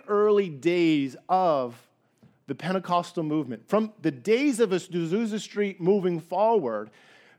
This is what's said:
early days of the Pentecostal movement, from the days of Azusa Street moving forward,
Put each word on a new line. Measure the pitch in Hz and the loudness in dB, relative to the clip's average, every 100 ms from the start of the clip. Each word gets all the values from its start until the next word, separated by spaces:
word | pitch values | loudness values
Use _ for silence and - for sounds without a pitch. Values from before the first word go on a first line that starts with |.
| - | -2
early | 208 208 208 190 | 2 4 2 0
days | 139 156 175 165 151 135 151 - | -2 0 2 4 2 0 -6 -2
of | 185 185 143 123 117 _ _ _ _ - _ - | 2 4 2 0 -8 _ _ _ _ -20 _ -12
the | 131 | -8
Pentecostal | 165 190 180 175 175 175 | -4 -4 0 -2 -2 -6
movement, | 156 156 127 113 - | -4 -2 -4 -10 -2
from | 202 220 - | 0 0 -4
the | 156 | -4
days | 131 190 233 294 226 | -2 0 2 2 2
of | 220 | 2
Azusa | 180 - 175 165 202 226 208 | 0 -2 -4 -2 -2 -2 -4
Street | - 202 202 185 | -6 -4 -4 -2
moving | 175 208 180 170 | 0 2 0 -2
forward, | 156 185 220 226 127 107 107 - - - _ | -4 0 2 2 0 -4 -8 -16 -20 -20 _